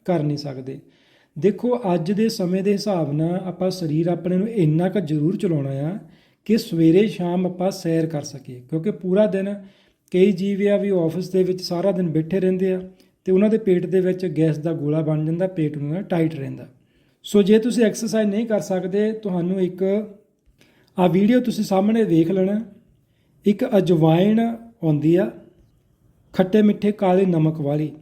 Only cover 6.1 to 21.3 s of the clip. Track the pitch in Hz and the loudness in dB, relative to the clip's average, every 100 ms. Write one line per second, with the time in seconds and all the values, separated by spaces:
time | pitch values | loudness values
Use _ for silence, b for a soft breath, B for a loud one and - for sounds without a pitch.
6.1 | b b b - 226 - 165 165 180 214 | b b b -2 -2 0 2 4 6 4
7.1 | - 175 180 185 180 185 196 170 165 160 | 0 -4 -2 -2 -2 -4 -4 -2 -2 -2
8.1 | 156 143 135 - 123 - 160 208 202 185 | -6 -10 -14 -16 -18 -8 -4 -4 -4 0
9.1 | 190 214 190 196 202 B B B _ _ | 2 2 0 -4 -8 B B B _ _
10.1 | 180 196 175 196 196 202 202 202 185 165 | 4 4 4 -2 0 2 2 0 0 0
11.1 | 170 180 185 180 180 - 175 190 185 175 | -2 -2 0 0 -2 -6 -2 0 0 0
12.1 | 156 160 190 185 185 190 185 185 b b | -2 -2 0 0 0 -2 -2 -8 b b
13.1 | b - 185 208 220 220 180 175 190 185 | b 0 2 4 2 2 0 2 0 0
14.1 | 180 185 151 160 151 160 151 147 156 156 | -2 -4 0 0 0 -4 -4 -2 -2 0
15.1 | 156 156 170 185 185 151 147 143 170 202 | -2 -2 -2 -4 -2 -4 -4 -6 -6 -4
16.1 | 175 160 151 131 131 - _ _ _ _ | -2 -2 -2 -10 -12 -16 _ _ _ _
17.1 | _ - 208 185 220 233 214 220 - 226 | _ 0 4 6 4 4 2 0 0 -2
18.1 | 220 208 202 226 208 - 185 180 196 214 | 0 0 -2 -2 -2 -2 -4 -2 -2 -2
19.1 | 220 208 180 175 190 180 185 190 202 208 | -2 -4 -2 -2 0 -2 -2 -2 -2 -4
20.1 | - _ _ _ _ b b b - 180 | -12 _ _ _ _ b b b 0 2
21.1 | 175 208 | 4 4